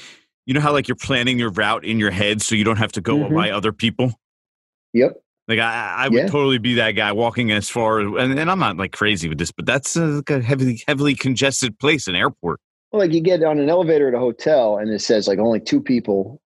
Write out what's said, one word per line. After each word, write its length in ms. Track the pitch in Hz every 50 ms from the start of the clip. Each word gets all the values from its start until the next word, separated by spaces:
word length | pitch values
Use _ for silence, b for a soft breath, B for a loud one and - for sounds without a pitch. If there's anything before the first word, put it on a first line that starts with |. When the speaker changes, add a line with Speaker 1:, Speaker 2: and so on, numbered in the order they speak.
| B B B B B B B _ -
Speaker 1:
you 80 | 127 131
know 80 | 147
how, 100 | 147 147
like, 160 | 147 139 -
you're 80 | - 120
planning 420 | - - - 135 123 120 127 127
your 140 | 120 117 110
route 320 | 85 107 104 104 113 92 76
in 160 | 101 110 113
your 120 | 107 101
head 300 | 87 98 104 104 107 104
so 140 | - - 113
you 80 | 104 104
don't 140 | 113 110
have 160 | 104 110 101 -
to 80 | 107
go 160 | 85 - 139
Speaker 2:
Mm-hmm. 180 | 147 - 101 156
Speaker 1:
by 160 | 160 107 107
other 200 | 98 104 92 110 107
people? 400 | - 117 113 - - 123 123 107 _ _ _ _ _ _ _ _ _ _ _ _ _ _ _ -
Speaker 2:
Yep. 280 | 113 131 - - - _ _ _ _ -
Speaker 1:
Like, 120 | - 113 110
I, 340 | 113 113 113 120 107 95 85
I 100 | 123 131
would 100 | 139 113
Speaker 2:
Yeah. 100 | 123 170
Speaker 1:
totally 300 | 196 156 147 139 139 131
be 180 | 120 107 123 120
that 160 | 117 110 110
guy 200 | 104 107 107 104
walking 400 | 101 110 120 117 107 123 120 110
as 180 | 107 104 101 -
far, 300 | - 120 113 110 110 107
and, 400 | 101 101 95 107 127 131 135 147
and 100 | 160 175
I'm 100 | 190 190
not, 180 | 139 107 87
like, 160 | 85 95 90 -
crazy 360 | - 104 107 107 82 85 78
with 80 | 78
this, 140 | 73 85 -
but 140 | - - 80
that's 300 | - 123 139 - - -
a, 60 | 170 165
like, 240 | 156 147 147 - -
a 100 | 147 131
heavily, 400 | 117 117 143 131 131 127 117 110 -
heavily 260 | - 147 135 143 147 131
congested 640 | - - 135 127 - 139 139 131 - 131 117 104
place, 300 | - - 151 160 127 -
an 80 | 98 87
airport. 440 | 90 113 - - - 85 85 76 - _ _ _ _ _ -
Speaker 2:
Well, 100 | - 208
like, 120 | 196 160 160
you 80 | 165
get 220 | 160 185 180 160 160
on 160 | 156 151 147
an 100 | 139 151
elevator 380 | 170 185 180 160 160 147 143
at 60 | 131 120
a 40 | 120
hotel 580 | 127 120 113 - - 156 156 135 117 107 107
and 120 | 101 107 110
it 100 | 107 101
says, 260 | - - 117 107 98
like, 100 | 104 98 92
only 200 | 110 117 113 104
two 220 | - - 147 139
people, 600 | 147 - 127 117 - 107 101 98 95 104 139 - _